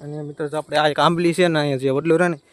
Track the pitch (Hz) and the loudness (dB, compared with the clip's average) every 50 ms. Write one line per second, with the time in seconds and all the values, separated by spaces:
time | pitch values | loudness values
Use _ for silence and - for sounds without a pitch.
0 | 147 147 147 151 147 147 143 - 156 143 147 156 151 - 147 151 151 151 139 - | -16 -12 -12 -10 -12 -12 -10 -8 -8 -6 -6 -8 -6 -4 -2 0 0 0 2 4
1 | 147 160 170 165 175 170 156 185 180 170 160 151 147 147 135 127 135 135 131 143 | 2 2 2 2 0 0 2 2 2 2 2 0 0 0 -2 -2 0 0 0 0
2 | 151 165 160 165 180 175 160 143 _ _ | 0 2 2 2 2 0 -2 -6 _ _